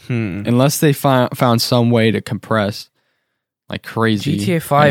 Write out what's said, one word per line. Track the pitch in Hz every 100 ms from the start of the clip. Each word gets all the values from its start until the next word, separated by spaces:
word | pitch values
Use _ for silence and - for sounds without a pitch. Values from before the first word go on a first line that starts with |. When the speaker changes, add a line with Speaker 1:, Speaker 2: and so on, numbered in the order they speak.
| -
Speaker 1:
Hmm. | 120 110 87 104
Speaker 2:
unless | 120 139 -
they | 160
fi-, | 135 143 131 123 -
found | 127 117
some | - 127 117
way | 117 110
to | 104
compress | - 101 - 110 101 - - _ _ _ _ _ _ _ -
like | 90
crazy. | - 113 113 107 120 120
Speaker 3:
G | 101
T | 170
A |
five | - 143 147